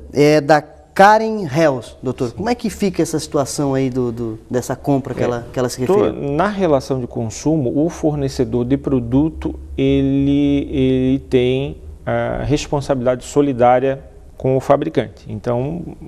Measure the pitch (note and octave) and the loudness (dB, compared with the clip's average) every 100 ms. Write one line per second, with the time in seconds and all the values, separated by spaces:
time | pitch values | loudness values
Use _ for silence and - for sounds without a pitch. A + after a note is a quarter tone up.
0 | - - D3 D3+ C#3 D3+ - - - - | -4 4 6 6 6 4 2 -20 -6 6
1 | G3 A3 A3 G#3+ D#3+ D3 D#3 B2+ - - | 8 8 2 -4 -2 2 2 2 -8 -8
2 | B2+ B2 A#2+ - A3 A#3+ A3 - G3+ F3+ | -6 -2 -4 -4 -4 -2 -4 -2 -2 0
3 | D#3 D#3 - D3+ C3+ - C#3+ C3+ C3+ B2+ | -2 -2 -2 -2 -2 -2 0 0 0 0
4 | A#2+ A#2 A2+ A2 - B2 A#2+ B2+ - C3+ | -2 -4 -8 -8 -4 -4 -4 -4 0 0
5 | B2+ A#2+ B2 A#2+ A#2+ C3 B2+ B2+ B2+ G3 | 0 -2 -2 -2 -6 -4 -4 -2 2 2
6 | E3 B2 C#3+ D3 G3+ G3+ F3 C3+ - C3 | 2 -2 -4 0 -2 0 2 0 0 -4
7 | A#2+ B2 A2 - D3 D#3+ A#2+ C#3 E3 - | -4 -6 -6 -4 0 0 0 0 -2 0
8 | D#3 D3 C#3 C#3 A#2 A#2+ B2 C#3 D3 C3 | -2 -2 -4 -2 -2 0 0 -2 0 -2
9 | A#2 C3 D#3 D#3 D#3+ - - - C3+ C#3 | 2 2 0 -2 -8 -8 -10 -2 2 2
10 | C3+ C#3 C#3 C#3+ C#3+ C#3+ - C#3+ C3 C3 | 2 2 2 2 2 0 -2 0 2 2
11 | C3 C3+ - B2+ B2 C3 C#3+ D#3+ - - | 2 0 0 0 2 0 -4 -10 -16 -12
12 | - A#2 A#2+ A#2+ A#2 D3 - D3 C3 C3+ | -4 -4 -2 -4 -2 -2 -2 -4 -2 -2
13 | B2 B2+ - C#3+ C#3+ A#2+ B2 B2+ C3+ C3+ | 0 -2 -2 0 2 4 4 4 2 -4
14 | - - - - C3 C3 - C#3+ D#3+ D3+ | -10 -20 -20 -6 0 0 2 2 2 -2
15 | G#2+ - B2+ A2 A#2+ A#2+ C#3 E3+ D#3+ - | -4 -10 -12 -8 -4 -4 -4 -8 -10 -12